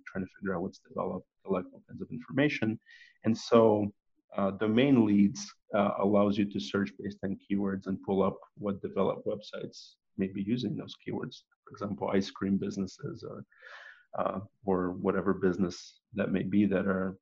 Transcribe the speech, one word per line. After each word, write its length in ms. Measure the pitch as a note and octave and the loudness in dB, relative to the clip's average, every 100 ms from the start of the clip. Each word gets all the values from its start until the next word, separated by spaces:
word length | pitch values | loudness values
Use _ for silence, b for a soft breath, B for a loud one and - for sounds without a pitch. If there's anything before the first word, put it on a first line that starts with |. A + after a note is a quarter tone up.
| - | -8
trying 160 | F#2+ | -6
to 60 | F#2 - | -6 -6
figure 160 | G2 F2+ | -4 -2
out 60 | |
what's 180 | F#2+ - - | -4 -8 -10
developed, 380 | - F#2 F#2+ - _ | -6 -4 -6 -10 _
collect 240 | G2 F#2 - | -4 -2 -4
all 80 | - - | -12 -18
kinds 120 | - | -14
of 60 | G2 | -10
information. 680 | G2+ - B2 D3 - A2 A2 b b b b A2+ | -10 -4 0 0 2 -2 -2 b b b b -2
And 100 | A2+ | -2
so, 560 | - A#2 A2+ G#2+ G2+ - _ _ _ - | 4 6 8 6 0 -6 _ _ _ -4
uh, 140 | G2 | -2
domain 540 | G2 G#2+ A2 C#3 C3 G#2+ | 0 2 4 6 6 6
leads, 460 | G#2 G2+ - - - _ G#2 | 6 4 2 -10 -18 _ 0
uh, 160 | G2+ - | 2 2
allows 380 | G2 G2+ G#2 G2+ | 4 4 4 4
you 80 | G2+ | 0
to 140 | G2 | -2
search 320 | - G2+ G2 - | -2 -2 -2 -4
based 180 | G2+ G2+ | -10 -6
on 140 | G2 F#2+ - | -6 -8 -4
keywords 360 | G2+ G2 F#2+ F#2+ | -2 -2 -4 -4
and 140 | F#2+ | -6
pull 180 | - F#2+ | 0 2
up 160 | G2 - - - | 2 -2 -10 -8
what 240 | G#2 G2 | -6 -6
developed 460 | G2 G2 F#2+ - - | -4 0 0 -2 -4
websites 640 | G#2 - G2+ - - - _ _ - | -6 -8 -12 -12 -14 -20 _ _ -6
may 100 | F#2+ | -4
be 160 | - | -4
using 340 | G2 B2+ A#2 - | -2 -2 -2 -6
those 180 | - - | -10 -12
keywords. 460 | - G#2 C#3 - - _ - | -8 -8 -8 -12 -20 _ -20
For 60 | |
example, 380 | - G2+ G2 - | -10 -8 -4 -2
ice 200 | G2+ G2 | 0 -2
cream 280 | - G2 F#2+ | -4 -2 0
businesses 680 | G2+ G2+ F#2 - - G2 A2+ | -2 -4 -6 -8 -10 -10 -12
or, 160 | A2 - B B B B B B - | -14 -16 B B B B B B -4
uh, 200 | - G2 G2+ _ G2 | -4 -4 -8 _ 0
or 260 | F#2 F2+ | 0 0
whatever 420 | F2+ F#2+ F#2+ F#2 | 0 0 2 0
business 680 | F2+ F#2 E2+ F2+ - - - _ G2 | 2 2 2 0 -2 -14 -20 _ -4
that 160 | - | -2
may 120 | F#2+ | -2
be 240 | F#2 G2+ G2+ | 2 4 4
that 180 | F#2 G2 | 2 0
are 320 | F#2+ F#2+ F#2 | 0 -2 -4